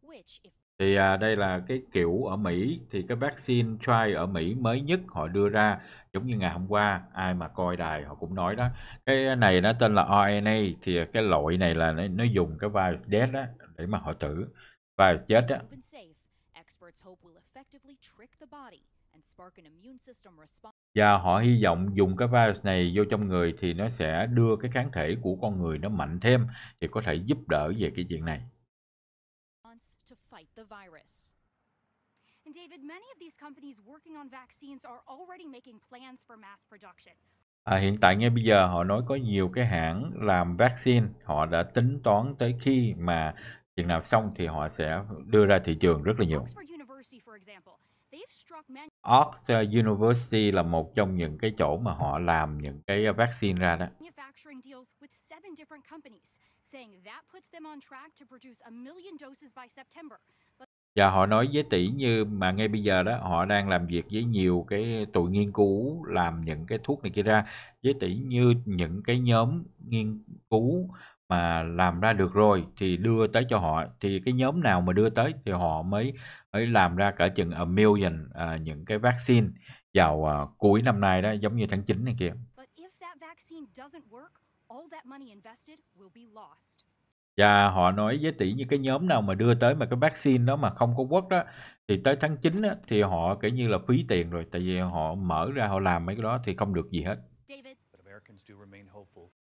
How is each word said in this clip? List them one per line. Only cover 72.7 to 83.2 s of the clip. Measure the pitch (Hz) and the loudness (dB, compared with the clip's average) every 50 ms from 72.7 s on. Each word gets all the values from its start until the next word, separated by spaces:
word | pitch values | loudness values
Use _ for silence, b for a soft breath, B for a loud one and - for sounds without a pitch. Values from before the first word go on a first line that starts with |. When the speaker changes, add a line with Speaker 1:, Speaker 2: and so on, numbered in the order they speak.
| - - | -6 -4
Speaker 2:
thì | 101 92 90 85 | -2 0 0 0
đưa | 95 113 113 113 113 104 | 2 2 2 2 2 2
tới | 107 113 127 123 | 2 2 2 2
cho | 120 104 | 0 0
họ, | 90 80 78 80 78 62 - _ | 2 2 0 0 -2 -4 -8 _
thì | - 101 98 95 92 | -2 -2 -2 0 -2
cái | 127 127 | -2 0
nhóm | 127 131 131 147 175 165 | 0 0 0 0 0 2
nào | 123 98 90 | 2 2 2
mà | 90 92 90 | 2 2 2
đưa | 98 107 113 | 4 2 2
tới | 110 - 117 147 160 135 - | 2 0 0 0 -2 -6 -6
thì | 110 | -4
họ | 95 90 90 82 80 80 | -4 -2 0 -2 -2 -2
mới, | 80 90 101 104 113 135 127 B B B B B B B - | -4 -4 -2 -2 -2 -4 -6 B B B B B B B -4
mới | 104 117 117 | -2 -2 2
làm | 117 107 92 87 87 | 4 4 4 4 4
ra | 90 98 101 | 2 0 0
cỡ | 98 - 85 92 | 2 2 0 0
chừng | 92 - 92 85 | 2 0 -2 -2
a | 85 78 87 | -2 -4 -4
million, | 85 90 95 107 107 104 104 98 90 82 80 78 62 - | -2 4 6 6 6 6 6 2 0 -2 -4 -10 -12 -10
à, | - 82 82 80 80 | -8 -6 -6 -6 -6
những | 78 80 78 73 80 | -8 -8 -10 -12 -8
cái | - 107 107 | -6 -4 0
vaccine | 110 123 123 123 - - 127 117 107 92 - B B B B B B _ _ | 2 2 0 0 2 2 4 4 4 0 -4 B B B B B B _ _
vào, | 95 90 80 76 78 78 | 4 4 4 4 0 0
à, | 76 76 73 73 71 - _ | 0 0 -2 -4 -6 -8 _
cuối | - 104 101 107 | 4 6 6 6
năm | 117 127 110 101 | 4 2 2 2
nay | 101 98 92 92 | 2 2 2 2
đó, | 92 104 | 2 0
giống | 110 104 101 104 107 | -2 -2 -4 -2 -2
như | 120 107 95 | -2 -2 -2
tháng | 98 95 95 | -2 -4 -2
chín | - 113 92 117 | -2 -4 -2 -2
này | 131 113 - | -4 -4 -4
kia. | 90 87 85 123 120 - _ - | -4 -4 -4 -8 -16 -18 _ -20
Speaker 1:
But | 262 _ _ | -20 _ _
if | _ 330 370 _ _ | _ -20 -20 _ _
that | 381 339 359 294 | -20 -20 -20 _